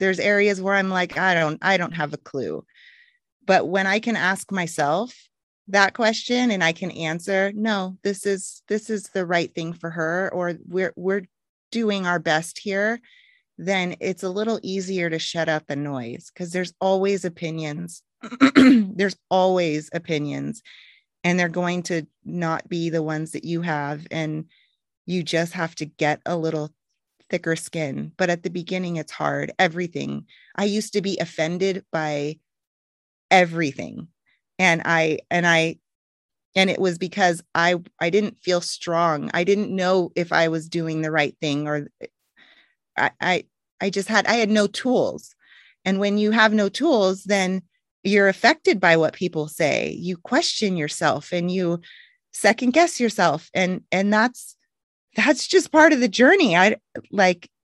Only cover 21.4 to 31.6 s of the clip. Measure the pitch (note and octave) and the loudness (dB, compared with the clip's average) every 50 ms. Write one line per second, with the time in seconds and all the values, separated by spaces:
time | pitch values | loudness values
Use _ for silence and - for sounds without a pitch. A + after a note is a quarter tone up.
21.4 | F3 E3+ E3 F3+ F3+ F3 F3+ F3+ E3+ - F3+ E3 D3+ - _ _ - D#3 E3 F3 | 0 0 0 -2 -2 -2 -2 -4 -4 -4 -4 -4 -4 -6 _ _ -14 -10 -6 -4
22.4 | E3+ E3 D#3+ - - - F3+ E3 E3 E3+ D#3 E3 D#3 D#3 D#3 D#3 D#3+ D#3+ - - | -2 -2 -2 -4 -6 -6 -6 -4 -4 -2 -2 -2 -2 -2 -4 -4 -6 -6 -8 -10
23.4 | - D#3+ E3+ E3 E3+ F3 D#3 D3 C#3+ C#3+ D3+ D3+ E3 - - D#3+ D#3 D#3 D3+ D#3 | -8 -6 -4 -4 -2 -2 -2 -2 -4 -6 -6 -8 -10 -10 -6 -6 -6 -6 -6 -8
24.4 | D#3+ _ _ _ _ _ _ _ _ _ _ _ - - F3+ F3+ D#3+ - - E3 | -10 _ _ _ _ _ _ _ _ _ _ _ -10 -6 -6 -4 -4 -2 -2 -2
25.4 | E3+ E3+ - F3+ E3 E3 - - D#3 D3 _ - D#3 D3 D3+ - - - F3 E3+ | -2 -2 -4 -6 -6 -6 -6 -10 -12 -10 _ -2 0 0 0 -2 -2 -4 -4 -2
26.4 | D#3+ D#3+ D#3 D#3 D3+ D#3 _ _ _ _ _ _ _ _ _ _ _ - - F3 | -2 -2 -2 -4 -6 -6 _ _ _ _ _ _ _ _ _ _ _ -6 -6 -4
27.4 | E3+ E3 E3 E3 - - - E3 D#3 C#3 C3+ C#3+ D3 D#3 - - F#3 F3 E3+ E3 | -2 -2 -4 -4 -4 -10 -6 -6 -4 -4 -4 -6 -8 -10 -4 -2 0 0 0 -2
28.4 | - F#3+ E3+ F3+ E3 - F#3 F#3 F#3 F3 E3+ D#3+ D3 - - - D3+ D3 C#3+ C#3+ | -4 -8 -8 -8 -8 -6 -6 -6 -4 -4 -6 -6 -8 -8 -8 -4 -2 -2 -2 -2
29.4 | C#3+ - - - F#3+ E3+ D#3+ F3 F3+ E3+ - C#3+ C#3+ C#3 C#3+ D3 - _ _ _ | -6 -6 0 0 0 0 0 -2 -8 -6 -6 -8 -8 -6 -8 -10 -12 _ _ _
30.4 | _ _ - - G3+ G#3 G3+ G#3+ G#3+ - - G#3+ F3+ G3 F#3 - E3+ - - - | _ _ -6 -4 -2 -2 -2 -2 -4 -2 -4 -4 -4 -4 -4 -4 -6 -6 -4 -4
31.4 | D#3 D#3+ F3 F3+ | -4 -2 -2 -2